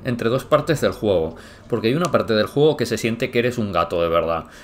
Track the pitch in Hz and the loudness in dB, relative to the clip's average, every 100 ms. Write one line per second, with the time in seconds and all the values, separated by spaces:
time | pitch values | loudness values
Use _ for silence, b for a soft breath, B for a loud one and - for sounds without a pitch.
0 | 127 120 113 131 - 147 147 143 104 - | -6 -2 0 -2 0 0 2 0 0 0
1 | 107 90 80 - B B - 113 110 147 | 0 0 0 -8 B B -6 -2 0 0
2 | 170 120 101 110 101 139 151 143 - 110 | 0 0 2 0 2 4 2 2 -2 -2
3 | 117 117 131 120 123 120 101 87 85 85 | -2 -2 -2 0 0 0 -2 0 0 0
4 | 85 85 82 80 - B | 2 2 0 -4 -6 B